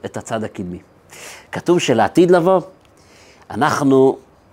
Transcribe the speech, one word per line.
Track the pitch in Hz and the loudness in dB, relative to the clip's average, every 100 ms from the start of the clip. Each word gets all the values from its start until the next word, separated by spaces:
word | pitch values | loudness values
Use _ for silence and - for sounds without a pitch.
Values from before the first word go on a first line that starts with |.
את | - 110 | -12 -12
הצד | - 113 | -10 -8
הקדמי? | 107 - 90 87 - _ _ - - - - | -8 -10 -12 -14 -18 _ _ -20 -20 -20 -14
כתוב | - - 175 | -6 -2 0
שלעתיד | - 113 98 165 175 | 0 0 2 2 4
לבוא, | 180 175 185 - - _ _ _ _ _ _ - | 4 2 0 -2 -16 _ _ _ _ _ _ -14
אנחנו, | 101 - 107 139 135 131 - - _ _ | -4 -2 0 2 4 4 0 -10 _ _